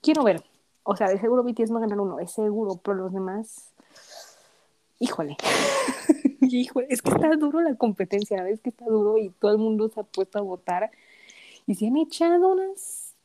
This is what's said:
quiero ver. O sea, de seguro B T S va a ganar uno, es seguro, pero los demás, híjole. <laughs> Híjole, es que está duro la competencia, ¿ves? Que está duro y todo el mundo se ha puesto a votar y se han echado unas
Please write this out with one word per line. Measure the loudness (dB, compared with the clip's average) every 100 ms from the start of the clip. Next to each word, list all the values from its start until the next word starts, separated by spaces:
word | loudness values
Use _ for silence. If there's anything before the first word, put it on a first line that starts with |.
quiero | 2 4
ver. | 4 2 _ _ _ _
O | -4 0
sea, | 2
de | 2
seguro | 2 2
B | 0
T | -2
S | -2
va | 0
a |
ganar | -2 -2
uno, | -4 -4
es | -8
seguro, | -4 -2 -2 -4 -4
pero | -4 -4
los | -4
demás, | -6 -6 -6 -10 -16 -20 _ _ -20 -20 -20 -20 -20 _ _ _ _ _ _
híjole. | -6 -4 -6 -4
<laughs> | -2 0 0 0 -2 -4 0 2 2 2
Híjole, | 2 2 0 -2 -2
es | -2
que | 0
está | 2 4 4
duro | 2 2
la | 0 2
competencia, | -2 0 -2 -2 -2 -4
¿ves? | -2 -4
Que | -6
está | -8 0
duro | 2 4 2
y | 0
todo | _ 2
el | 2
mundo | 2 0 -2
se | -4
ha |
puesto | -8 -4 -4 -4
a |
votar | -6 -8 -6 -4 -4 _ _ -20 -20 -20 -20 -12 -6
y | -2
se | 0
han | 0
echado | 0 0 4 6 4
unas | 2 -2 -8 -14 -14 -16 _